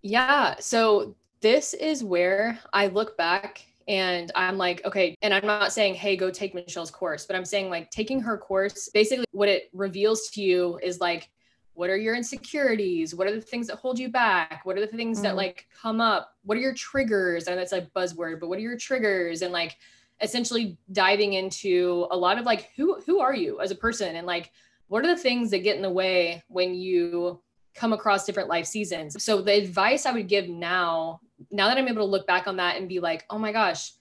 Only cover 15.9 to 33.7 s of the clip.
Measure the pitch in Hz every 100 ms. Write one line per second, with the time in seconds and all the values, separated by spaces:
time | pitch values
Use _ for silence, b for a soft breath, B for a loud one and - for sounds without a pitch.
15.9 | 226 226 190 - _ 196 220 262 254 -
16.9 | 269 247 208 185 170 165 180 180 185 170
17.9 | 190 180 165 165 165 170 190 226 240 -
18.9 | 254 220 190 170 165 180 175 165 - b
19.9 | b b b 214 247 233 233 214 165 -
20.9 | 190 190 202 208 190 190 - 196 180 180
21.9 | 175 175 180 180 220 240 170 - - 320
22.9 | - - 381 262 269 160 - 190 190 226
23.9 | 226 190 165 175 170 170 b b b _
24.9 | 214 311 339 262 240 226 190 190 180 190
25.9 | 180 185 180 170 170 _ 185 180 180 185
26.9 | 175 170 175 175 175 _ _ _ - 233
27.9 | 214 214 196 196 196 180 170 165 214 196
28.9 | 165 156 170 - 208 190 202 190 180 208
29.9 | 277 277 240 190 202 175 170 170 180 170
30.9 | 165 165 165 _ _ - 202 196 262 254
31.9 | 220 196 196 190 180 196 185 180 - 185
32.9 | 180 170 165 - 214 220 220 202